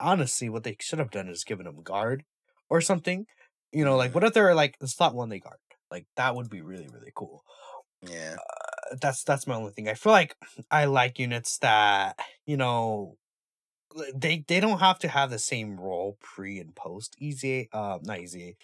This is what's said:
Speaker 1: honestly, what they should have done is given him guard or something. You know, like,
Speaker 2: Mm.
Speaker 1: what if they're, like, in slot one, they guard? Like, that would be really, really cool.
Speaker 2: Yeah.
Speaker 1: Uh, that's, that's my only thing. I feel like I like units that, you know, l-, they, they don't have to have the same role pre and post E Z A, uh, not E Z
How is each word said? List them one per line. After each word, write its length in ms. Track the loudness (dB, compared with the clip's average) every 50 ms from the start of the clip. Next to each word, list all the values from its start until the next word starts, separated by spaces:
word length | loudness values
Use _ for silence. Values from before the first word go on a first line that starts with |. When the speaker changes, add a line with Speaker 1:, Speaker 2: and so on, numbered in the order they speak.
Speaker 1:
honestly, 480 | 0 2 2 2 2 -2 -2 -4 -4 -6
what 140 | -6 -6 -8
they 120 | -8 -10 -8
should 180 | -8 -6 -4 -4
have 120 | -4 -4
done 180 | -6 -8 -8 -8
is 140 | -10 -10 -8
given 220 | -8 -8 -8 -8
him 160 | -12 -14 -14 -10
guard 420 | -4 -2 -2 0 0 -2 -4 -8 _ _ _ _ _ _ _ _ 0
or 120 | 2 2
something. 460 | 2 2 0 0 -2 -4 -4 -4 -6 -12 _ _ _ _ _ _ _ _ -2
You 120 | 2 2
know, 120 | 4 4
like, 140 | 4 2 2
Speaker 2:
Mm. 40 | 2
Speaker 1:
what 80 | 4 4
if 80 | 4 6
they're, 220 | 6 8 8 8
like, 220 | 6 4 2 0 -4
in 60 | -8
slot 280 | -6 0 2 2 2 2
one, 140 | 0 -6 -6
they 100 | -8 -10
guard? 180 | -12 -14 -20 -20 _ _ _ _ _ -14
Like, 160 | -12 -12 -14 _ -4
that 180 | 0 0 0 0
would 140 | -2 -6 -8
be 100 | -10 -12
really, 260 | -12 -12 -12 -12 -14 -16
really 220 | -18 -20 -20 -16 -12
cool. 280 | -12 -12 -12 -14 -20 _ _ -20 -20 -20 -18 -18 -20 -20 _ _ _
Speaker 2:
Yeah. 380 | -16 -14 -12 -10 -10 -10 -10 -10
Speaker 1:
Uh, 560 | -12 -12 -12 -12 -10 -10 -10 -10 -10 -10 -6 -2
that's, 220 | 0 0 0 0 0
that's 240 | 0 0 0 0
my 80 | -4 -4
only 160 | -4 -6 -8 -8
thing. 160 | -6 -4 -4
I 40 | -2
feel 160 | 0 4 8 8
like 220 | 8 6 4 -4 -14 -20 -20 -20 -14 -4 2
I 140 | 2 4 4
like 340 | 4 4 4 2 2 0 -4
units 380 | -4 -2 -4 -4 -4 -4 -4 0
that, 600 | 4 6 6 8 8 6 6 4 2 0 -4 -8 -12 -14 -14 _ -6
you 100 | -4 0
know, 600 | 0 2 2 2 2 0 0 -2 -4 -6 -10 -14 _ _ _ _ _ _ _ _ _ _ _ _ _ _ _ -10
l-, 80 | -10 -10 -8 -6
they, 300 | -4 -2 -2 -2 -2 -2
they 120 | 0 0 2
don't 180 | 2 2 4 6
have 200 | 6 4 4 4
to 80 | 0 -2
have 200 | 0 2 0 0
the 80 | 0 -4
same 400 | -4 -4 -4 -4 -6 -6 -8 -8
role 380 | -8 -6 -4 -4 -4 -4 -6 _
pre 380 | -16 -20 -14 -12 -10 -10 -10 -10
and 160 | -12 -14 -16
post 400 | -14 -14 -12 -12 -12 -14 -14 _ -10
E 120 | -10 -10 -8
Z 360 | -6 -4 -4 -4 -4 -4 -6 -6
A, 40 |
uh, 220 | -6 -4 -4 -6 -6 -8
not 160 | -8 -10 -10
E 60 | -10
Z 140 | -12 -14 -14 -14 -16 -18 _